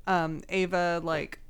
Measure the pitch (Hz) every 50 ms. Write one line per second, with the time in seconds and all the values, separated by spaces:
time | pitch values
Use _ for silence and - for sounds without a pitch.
0 | - - 190 175 165 160 160 156 - - 185 190 185 175 185 180 175 175 170 170
1 | 165 165 160 156 147 - - - - -